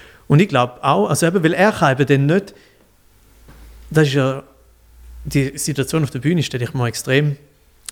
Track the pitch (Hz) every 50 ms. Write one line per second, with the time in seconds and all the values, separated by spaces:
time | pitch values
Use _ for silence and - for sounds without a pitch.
0 | - - - - _ _ 143 147 208 202 - 127 123 123 - - - 135 147 190
1 | 208 - 156 - - 165 175 202 156 160 170 - 185 220 - - 175 143 131 127
2 | 143 123 143 135 139 143 165 196 196 - - - - _ _ _ _ _ _ _
3 | _ _ _ _ _ _ _ _ - - - - - - - - - - - 151
4 | 156 143 131 143 131 131 135 135 - - _ _ _ _ _ _ _ _ _ -
5 | - - - - - - - 143 135 135 - 147 - - 143 139 131 - - 160
6 | 151 123 - 131 117 147 175 170 139 - - 123 123 117 - 131 123 117 113 -
7 | - - 131 139 147 151 143 - - _ _ _ _ _ _ _ _ -